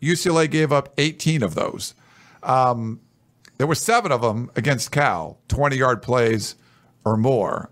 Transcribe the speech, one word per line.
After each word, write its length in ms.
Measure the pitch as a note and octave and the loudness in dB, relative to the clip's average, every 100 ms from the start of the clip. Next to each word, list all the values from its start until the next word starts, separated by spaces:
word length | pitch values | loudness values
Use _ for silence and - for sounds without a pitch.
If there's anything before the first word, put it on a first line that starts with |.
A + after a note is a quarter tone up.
U 140 | C3 E3+ | -2 0
C 140 | F3+ | 2
L 100 | E3 | 2
A 80 | D#3+ | 2
gave 240 | D#3 D#3 | 2 2
up 220 | C#3+ C3+ - | 0 -2 -2
eighteen 440 | D#3 D#3 D#3+ D#3+ | -2 -2 0 2
of 140 | G2 D#2 | 0 -2
those." 400 | - - - - _ _ - - | -4 -6 -12 -14 _ _ -20 -10
Um, 560 | - C3 B2+ A#2+ A2+ A2+ _ _ _ _ - - | 0 2 2 0 -6 -10 _ _ _ _ -14 -4
there 100 | C#3+ | -2
were 80 | D3+ | -2
seven 360 | - A#3 G3+ | 0 0 2
of 100 | B2 | 0
them 280 | A2+ G#2+ B2 - | 0 -2 -4 -4
against 360 | A#2 C3 - | -2 -2 -2
Cal, 460 | C#3+ C#3+ F2+ D#2+ - - | 0 0 0 -6 -12 -6
twenty-yard 540 | A2 C#3+ C3+ C3 A#2 | -2 0 2 2 0
plays 540 | - B2+ A#2 A2 - - _ _ _ _ G#2+ | 0 2 2 0 -4 -12 _ _ _ _ -2
or 120 | A2 | 0
more. 520 | B2 B2 F#2 - - | 2 2 0 -4 -8